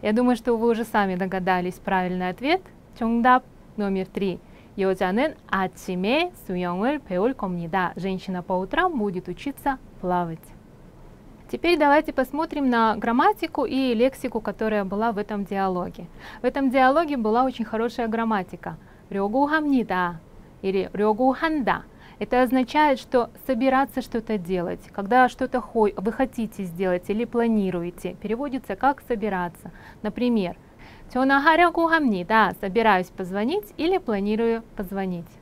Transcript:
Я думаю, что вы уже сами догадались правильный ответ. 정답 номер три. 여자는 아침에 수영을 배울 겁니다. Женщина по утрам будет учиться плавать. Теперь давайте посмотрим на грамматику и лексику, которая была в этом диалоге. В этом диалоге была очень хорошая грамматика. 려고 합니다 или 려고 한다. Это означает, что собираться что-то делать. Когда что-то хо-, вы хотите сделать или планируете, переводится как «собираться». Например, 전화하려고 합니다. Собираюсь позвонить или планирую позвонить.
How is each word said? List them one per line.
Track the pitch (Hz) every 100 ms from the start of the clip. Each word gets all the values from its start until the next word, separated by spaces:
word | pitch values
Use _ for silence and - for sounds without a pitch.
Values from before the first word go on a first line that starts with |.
Я | 208
думаю, | 214 247 240
что | - 233
вы | 233
уже | 220
сами | 233 220 196
догадались | 180 190 190 185 185 180
правильный | 175 - 190 180 180 180
ответ. | 180 254 359 - - - -
정답 | 226 233 240 254 - - - -
номер | 202 190 190
три. | - 196 175 - - - -
여자는 | 190 185 185 202 302 - -
아침에 | 196 185 - - 180 196 277 349 - -
수영을 | 180 180 180 226 294
배울 | - 180 220
겁니다. | 269 190 175 170 185 180
Женщина | - 185 190 - 180
по | 175
утрам | 185 190 294 370 302
будет | 208 180 180
учиться | 175 285 - 285 262 - -
плавать. | 185 180 175 160 - - - - - - - - - - -
Теперь | - 330 349
давайте | 294 294 302
посмотрим | 277 - 285 330 302 269
на | 233 226 214
грамматику | 240 240 349 415 320 - 262
и | 262 262
лексику, | 226 254 262 254 226
которая | 214 196 220 214
была | 190 202 226
в | 202
этом | 208 208
диалоге. | 202 196 190 180 175 - 175 - - -
В | 254
этом | 277 269
диалоге | 262 254 285 339 285
была | 214 233
очень | 262 254 220
хорошая | 220 233 233 226
грамматика. | 220 226 214 185 170 - 160 - - -
려고 | 196 202 233 285
합니다 | 311 294 269 220 185 175 165 - - - -
или | 190 190 -
려고 | 185 214 214 262
한다. | 254 330 311 208 175 - - - -
Это | 214 247
означает, | 254 262 247 302 302 269
что | - 254 233 - -
собираться | 254 269 269 269 -
что-то | 247 233 220 214
делать. | 170 185 175 175 -
Когда | - 196 247 247
что-то | - 254 254
хо-, | - 233 214
вы | - 190
хотите | 220 262 254 214 -
сделать | 185 165 190 180 180
или | 208
планируете, | 240 240 233 220 190 175 170 175 180
переводится | 185 202 233 285 254 - 196
как | 269 277
«собираться». | - 233 208 190 180 - - - - -
Например, | 214 - 247 226 175 - - - - - -
전화하려고 | 254 269 277 294 320 349 339 330
합니다. | 320 277 190 175 220 202 180
Собираюсь | 202 196 220 190 185
позвонить | - 180 190 226 381 415 -
или | 320 370
планирую | - 208 202 214 233 226 226 -
позвонить. | 190 196 190 175 165 -